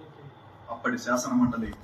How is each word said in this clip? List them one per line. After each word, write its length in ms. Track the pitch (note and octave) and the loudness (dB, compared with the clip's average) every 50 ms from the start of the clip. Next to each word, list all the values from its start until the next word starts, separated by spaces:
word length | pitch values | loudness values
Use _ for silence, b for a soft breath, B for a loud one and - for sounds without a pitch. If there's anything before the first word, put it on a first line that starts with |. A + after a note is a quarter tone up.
| - - - - - - - - - - - - - - | -20 -20 -20 -20 -20 -20 -20 -20 -20 -20 -20 -18 -14 -12
అప్పటి 280 | A#2 - - B2 A#2+ - | -10 -4 -2 -2 -2 -2
శాసన 320 | - B2 B2 B2 - C3 | 0 2 2 2 2 2
మండలి 440 | B2 B2 B2 A#2+ A#2 A2+ A2 G2+ - - | 4 4 4 4 2 0 -4 -6 -6 -10